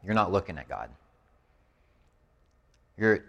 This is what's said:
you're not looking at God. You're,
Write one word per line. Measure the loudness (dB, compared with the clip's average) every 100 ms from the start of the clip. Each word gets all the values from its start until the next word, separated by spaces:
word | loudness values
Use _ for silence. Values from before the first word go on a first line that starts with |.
| 0
you're |
not | 0 2
looking | 0 -2 -14
at | -10
God. | -10 -12 -16 _ _ _ _ _ _ _ _ _ _ _ _ _ _ _ _ _ _ _ 0
You're, | 2 2